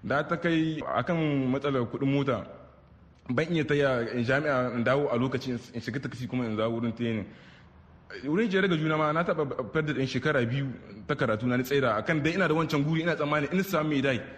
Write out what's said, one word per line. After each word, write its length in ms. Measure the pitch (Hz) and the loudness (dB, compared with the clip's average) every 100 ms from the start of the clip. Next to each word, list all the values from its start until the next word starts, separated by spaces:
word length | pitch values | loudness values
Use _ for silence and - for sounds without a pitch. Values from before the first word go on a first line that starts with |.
Da 180 | 98 139 | 0 -2
ta 120 | 151 170 | 0 -2
kai 420 | 170 165 160 151 | 2 2 0 -2
akan 640 | - - 123 165 156 143 131 | -2 0 0 0 2 2 2
matsalar 300 | 135 147 135 117 | 0 2 0 0
kuɗin 160 | 123 139 | 0 2
mota, 320 | 139 139 110 - - - - - - - - - | 2 2 0 -4 -16 -20 -20 -20 -20 -20 -20 -2
ban 180 | 123 165 | 0 2
iya 120 | 165 | 0
taya 420 | 131 143 139 123 117 | 2 2 4 2 0
in 100 | 123 | -2
jami'a 520 | 120 135 151 131 123 | 2 2 2 2 0
in 80 | 120 | 0
dawo 260 | 117 139 143 | 2 2 2
a 60 | 117 | 2
lokacin 400 | 131 131 131 120 - | 0 -2 -4 -6 -8
in 80 | 120 | -10
shiga 180 | 117 110 | -6 -6
taksi 280 | 120 120 123 | -6 -8 -4
kuma 160 | 127 | -2
in 100 | 117 | -2
dawo 240 | 107 113 117 | 0 0 0
wurin 160 | 117 | -4
training. 300 | 113 120 110 92 - - - - - - - - 98 | -2 -2 -2 -6 -14 -20 -20 -20 -20 -20 -20 -16 -10
Wurin 220 | 131 170 226 | -2 0 2
jere 200 | 190 190 | 2 2
ga 60 | 165 | 2
juna 180 | 156 156 | 2 2
ma 140 | 151 | 2
na 120 | 156 | 0
taɓa 480 | 180 156 143 123 110 | 0 0 -2 -4 -2
fadda 200 | 160 151 | -2 0
ɗin 120 | 139 131 | -2 -2
shekara 380 | 127 156 143 | 0 0 2
biyu 220 | 117 135 139 113 - - 104 | 0 -2 -4 -8 -14 -16 -6
ta 80 | |
karatu 320 | 147 123 107 123 | -2 0 0 0
na, 100 | 123 | 0
ni 60 | |
tsaida 320 | 127 139 127 107 | 2 2 2 0
a 60 | |
kan 180 | 107 160 | 0 0
dai 120 | 151 | 2
ina 120 | 175 170 | 2 2
da 60 | |
wancan 300 | 156 160 151 | 2 2 0
guri, 160 | 147 160 | 2 0
ina 140 | 170 | 0
tsammani 320 | 151 147 151 143 | 0 0 0 2
in 120 | 185 | 0
samu 260 | 185 165 151 | 0 0 2
mai 120 | 143 | 2
dai. 200 | 139 123 - | 2 0 -4